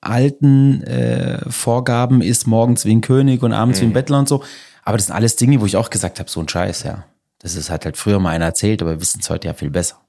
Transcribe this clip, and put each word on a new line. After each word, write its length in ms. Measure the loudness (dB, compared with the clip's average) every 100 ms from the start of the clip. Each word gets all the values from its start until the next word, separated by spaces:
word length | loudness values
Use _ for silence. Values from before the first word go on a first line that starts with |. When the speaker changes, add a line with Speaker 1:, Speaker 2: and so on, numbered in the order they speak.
Speaker 1:
alten, 800 | -2 2 2 4 4 6 6 2
äh, 640 | -2 -2 0 0 -2 -4 -6
Vorgaben 680 | -6 0 0 0 0 4 4
ist 260 | 4 0 2
morgens 380 | 2 4 2
wie 100 | 2
ein 60 | 2
König 420 | 4 2 4 2
und 120 | 0
abends 260 | 0 0 2
wie 40 |
ein 60 | 2
Speaker 2:
Mhm. 20 |
Speaker 1:
Bettler 240 | 0 0 0
und 100 | 2
so. 140 | 0 -4 -20 -20 _
Aber 140 | -4 -2
das 80 | -2
sind 80 |
alles 220 | 0 0 2
Dinge, 240 | 2 4
wo 20 | 2
ich 100 | 0
auch 100 | -2
gesagt 320 | -4 -6 -8
hab, 80 | -10
so 120 | -8
ein 80 | -6
Scheiß, 340 | -4 -4 -4
ja. 240 | -8 -10 -14 _ _ _
Das 160 | -12
ist, 160 | -10 -8
hat 140 | -8 -8
halt 100 | -6
früher 220 | 0 0
mal 120 | 0
einer 160 | -2 -2
erzählt, 360 | -2 -2 -2
aber 80 | -2
wir 100 | -4
wissen's 300 | -4 -6 -6
heute 180 | -6 -6
ja 60 |
viel 160 | -8 -4
besser. 280 | -4 -4 -8